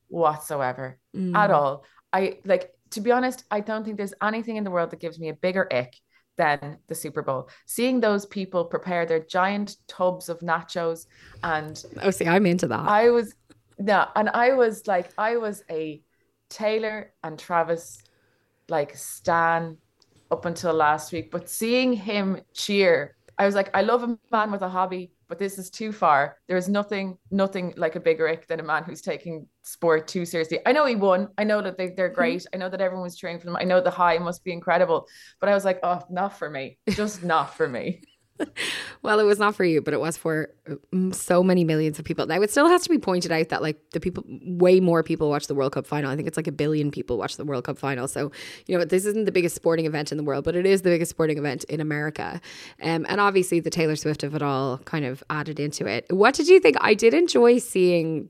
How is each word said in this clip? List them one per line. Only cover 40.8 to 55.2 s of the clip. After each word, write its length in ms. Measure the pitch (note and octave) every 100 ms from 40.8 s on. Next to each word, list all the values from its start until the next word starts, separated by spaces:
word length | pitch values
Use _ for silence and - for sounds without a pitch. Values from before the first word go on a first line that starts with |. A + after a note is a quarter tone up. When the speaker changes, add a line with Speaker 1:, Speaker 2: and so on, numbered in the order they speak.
| -
Speaker 2:
mm, 200 | F#3 F#3
so 300 | F#3 - F3+
many 220 | F#3 F3+
millions 340 | E3 D#3 D#3 D3+
of 60 |
people. 200 | D#3 E3 A#2
Now, 140 | D#3+
it 120 | G#3
still 160 | - D#4
has 140 | F4+
to 40 | -
be 100 | D#4
pointed 340 | D4 F3+ F3
out 160 | D#3+ D#3+
that, 140 | -
like, 160 | D#3 D3+ _
the 80 | E3+
people, 220 | F3+ F3+ -
way 500 | - - F3+ F3+ F#3+
more 240 | F#3 E3+
people 260 | D#3+ D#3+ D3+
watch 200 | D3 -
the 80 | C#3+
World 160 | C3
Cup 140 | C#3 B2+
final. 220 | D3 D3
I 40 |
think 140 | C#3 D#3
it's, 80 | -
like, 100 | E3
a 60 |
billion 400 | C#3+ D3+ D#3 D3
people 260 | C#3+ - A#2+
watch 180 | F#2+ -
the 80 |
World 200 | D3 C3+
Cup 140 | B2+ C#3
final. 280 | C#3 C3+ C3
So, 240 | C3+ C#3+ - - - -
you 120 | F3+
know, 60 |
this 200 | E3 F#3
isn't 200 | G3+ G#3
the 80 | G#3
biggest 240 | F#3 E3+ -
sporting 300 | E3+ E3 D#3+
event 260 | D3+ D3
in 60 | D3+
the 60 |
world, 200 | D3 C#3
but 100 | C#3+
it 120 | E3+ F#3+
is 160 | G3
the 80 | F#3
biggest 200 | E3+ E3+
sporting 260 | - D#3+ D3+
event 280 | D3 B2+
in 160 | - D3+
America. 600 | D3+ D3 D3 - - F3 - - - -
Um, 240 | - E3 D#3+
and 120 | G3
obviously 380 | G3+ F#3+ F3+ E3+
the 120 | D#3+
Taylor 260 | D#3+ D#3+ D3+
Swift 260 | D3+ D3+
of 140 | D3 D3+
it 60 |
all 360 | D3 C3+ C3+ B2+
kind 260 | - E3
of 180 | C#3 C3